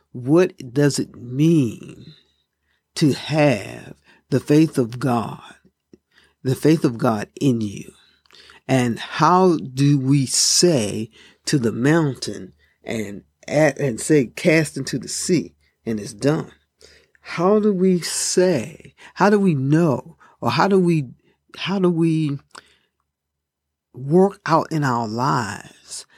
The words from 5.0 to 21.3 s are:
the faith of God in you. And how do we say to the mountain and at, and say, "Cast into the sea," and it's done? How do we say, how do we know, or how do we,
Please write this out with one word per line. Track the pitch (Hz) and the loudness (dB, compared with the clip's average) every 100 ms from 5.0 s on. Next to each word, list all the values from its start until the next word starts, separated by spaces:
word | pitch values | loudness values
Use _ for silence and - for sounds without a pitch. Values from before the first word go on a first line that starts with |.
| 135 120 104 - - - _ _ _ - _ _ _ _ | -2 -2 -4 -12 -20 -20 _ _ _ -20 _ _ _ _
the | 131 | -6
faith | 131 147 160 | 0 2 2
of | 151 113 | 0 0
God | 127 107 113 - | -2 -2 -6 -2
in | 143 117 | 0 0
you. | 104 104 - _ _ _ _ - - - - | -4 -8 -18 _ _ _ _ -20 -20 -20 -2
And | 131 123 107 | 0 0 -4
how | - - 156 180 185 160 | -10 0 2 4 4 2
do | 135 127 143 143 | -4 0 2 2
we | 131 143 127 | 2 0 0
say | - - - 175 147 104 107 110 - - _ - | -2 0 2 4 2 -2 -6 -10 -14 -20 _ -2
to | 120 | 0
the | 113 | 0
mountain | 110 131 165 147 123 - 98 92 _ _ _ | 0 2 2 0 -4 -10 -12 -16 _ _ _
and | - 113 101 101 - _ - | -10 -8 -8 -12 -18 _ -4
at, | 143 151 - | 2 2 0
and | 139 110 | -4 -4
say, | - 156 120 | 2 2 2
"Cast | - 175 160 151 139 | 0 2 2 0 -6
into | 131 135 | -8 -8
the | - | -8
sea," | - - 175 85 _ _ _ | -8 -2 -2 -2 _ _ _
and | - 107 | -8 -8
it's | 101 | -8
done? | 104 131 160 - _ _ _ - _ _ _ | -4 -2 -2 -6 _ _ _ -20 _ _ _
How | - - 180 214 | -12 -2 2 2
do | 214 | 2
we | 185 190 180 | 2 2 0
say, | - - - - 185 151 107 - - _ - | -2 -6 -2 0 2 0 -4 -14 -20 _ -20
how | - 196 | 0 2
do | 208 | 4
we | 196 | 2
know, | 147 135 156 170 120 - - - _ | 0 2 2 2 0 -6 -20 -20 _
or | 120 | -4
how | 123 190 | 0 2
do | 196 | 2
we, | 175 160 123 - _ | 2 0 -2 -14 _